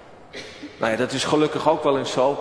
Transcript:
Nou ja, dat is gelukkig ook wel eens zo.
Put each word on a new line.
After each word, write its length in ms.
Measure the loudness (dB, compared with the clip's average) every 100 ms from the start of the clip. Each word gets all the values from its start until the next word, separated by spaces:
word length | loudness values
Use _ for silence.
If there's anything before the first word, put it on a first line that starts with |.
| -20 -20 -18 -16 -14 -14 -14 -4
Nou 140 | -2
ja, 60 | 0
dat 140 | -2
is 120 | -2
gelukkig 440 | 0 2 2 2 2
ook 140 | 2
wel 160 | 2 0
eens 140 | 0
zo. 260 | 2 2 0